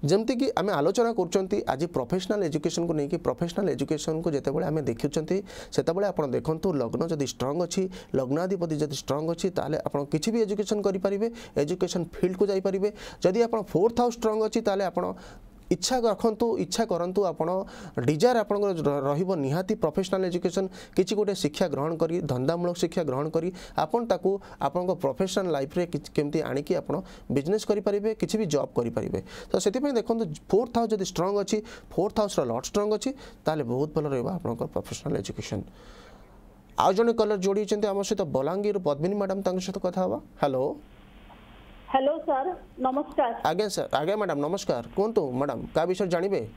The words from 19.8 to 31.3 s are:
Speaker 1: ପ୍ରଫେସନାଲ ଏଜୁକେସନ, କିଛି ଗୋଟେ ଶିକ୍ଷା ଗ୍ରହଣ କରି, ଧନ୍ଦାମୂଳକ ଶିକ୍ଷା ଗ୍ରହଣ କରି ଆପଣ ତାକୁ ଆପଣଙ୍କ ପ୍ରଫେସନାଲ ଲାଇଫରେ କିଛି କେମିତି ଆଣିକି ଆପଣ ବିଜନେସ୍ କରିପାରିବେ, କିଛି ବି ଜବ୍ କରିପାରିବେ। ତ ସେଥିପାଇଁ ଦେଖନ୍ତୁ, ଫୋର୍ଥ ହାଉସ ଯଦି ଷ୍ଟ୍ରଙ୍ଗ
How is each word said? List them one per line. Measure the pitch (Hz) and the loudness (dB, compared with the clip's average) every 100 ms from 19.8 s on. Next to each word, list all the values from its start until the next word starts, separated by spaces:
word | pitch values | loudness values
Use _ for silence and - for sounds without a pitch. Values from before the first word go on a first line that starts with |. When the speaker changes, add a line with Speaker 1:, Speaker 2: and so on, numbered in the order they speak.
Speaker 1:
ପ୍ରଫେସନାଲ | 160 151 185 190 190 | 0 0 0 0 0
ଏଜୁକେସନ, | 175 175 180 190 - - - | 0 0 -2 -4 -8 -4 0
କିଛି | 190 208 | 2 2
ଗୋଟେ | 202 | 0
ଶିକ୍ଷା | 190 151 - 185 | 0 -2 0 0
ଗ୍ରହଣ | 135 151 165 | 2 -2 0
କରି, | 165 175 | 0 0
ଧନ୍ଦାମୂଳକ | 160 127 131 170 175 175 | -2 0 0 0 0 0
ଶିକ୍ଷା | 170 180 156 | 0 0 -2
ଗ୍ରହଣ | 127 151 160 | -2 0 0
କରି | 170 180 - - | -2 -6 -8 -2
ଆପଣ | 156 233 233 | 0 0 0
ତାକୁ | 185 190 196 - - | 0 2 0 -6 -4
ଆପଣଙ୍କ | 143 180 180 180 | -2 -2 -2 0
ପ୍ରଫେସନାଲ | - - 190 196 185 147 | 0 0 0 0 0 0
ଲାଇଫରେ | 139 - 175 | 0 -2 -2
କିଛି | 156 - - | -4 -2 -2
କେମିତି | 147 156 | 0 0
ଆଣିକି | 123 127 151 175 | 0 -4 0 -2
ଆପଣ | - - 185 - - | 0 -6 -6 -16 -2
ବିଜନେସ୍ | 123 143 214 - | -2 2 0 2
କରିପାରିବେ, | 208 208 202 208 220 | 0 2 0 0 -2
କିଛି | 180 220 | -2 0
ବି | 202 | 2
ଜବ୍ | 143 - - | 0 0 -2
କରିପାରିବେ। | 117 117 92 92 - - - | -2 -2 -2 -4 -6 -16 -2
ତ | 190 | 0
ସେଥିପାଇଁ | 202 226 285 240 | 2 0 0 0
ଦେଖନ୍ତୁ, | 196 233 214 151 - | 0 -2 -2 -6 2
ଫୋର୍ଥ | 190 247 233 | 2 2 0
ହାଉସ | 233 | 0
ଯଦି | 208 185 | 0 -2
ଷ୍ଟ୍ରଙ୍ଗ | - 180 | -2 0